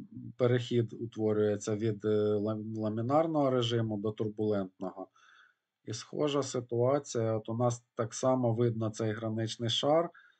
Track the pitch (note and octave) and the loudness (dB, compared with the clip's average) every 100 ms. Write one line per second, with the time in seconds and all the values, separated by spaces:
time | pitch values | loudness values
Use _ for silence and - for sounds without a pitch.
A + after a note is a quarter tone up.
0 | - B2+ A#2+ - B2 B2 A#2+ A#2+ A2+ - | -16 -14 -12 0 2 2 2 0 0 -2
1 | A#2 G#2+ G#2+ G#2+ G#2 G2+ G#2+ G#2+ A2+ G2+ | -8 -2 0 2 2 0 -2 -2 -2 -2
2 | G#2+ G#2 G#2 G#2 G#2 G#2+ G#2+ A2 G#2+ A2 | 0 2 2 2 0 -4 -6 -4 -4 -2
3 | A#2 D3 E3 D#3 C#3 B2+ A#2+ A#2 A2+ G#2 | 2 2 2 2 2 2 2 0 0 -2
4 | G#2+ G#2+ A2 G#2+ G#2+ G2+ F#2 - F#2+ F#2+ | -4 -2 -4 -2 0 0 -2 -6 -10 -8
5 | F#2 _ - - - _ _ _ - A2+ | -14 _ -20 -20 -20 _ _ _ -12 -10
6 | - - D3+ C#3+ B2 B2+ A#2+ A#2 B2 C#3+ | -8 -2 0 0 -2 -4 -2 0 2 2
7 | C#3+ A#2+ A2+ A2 A2 A2+ B2 A#2+ - - | 0 -2 0 -2 -2 0 0 0 -4 -6
8 | A2+ - C3 C3 A#2+ A2+ A#2+ A2 A2 - | -6 -2 2 2 2 2 2 2 -2 -2
9 | A2+ G#2+ A2+ A2 A2 - A#2 - C#3+ D#3+ | -2 -2 -2 -2 -4 -2 -2 0 4 4
10 | E3+ - - | 2 -6 -20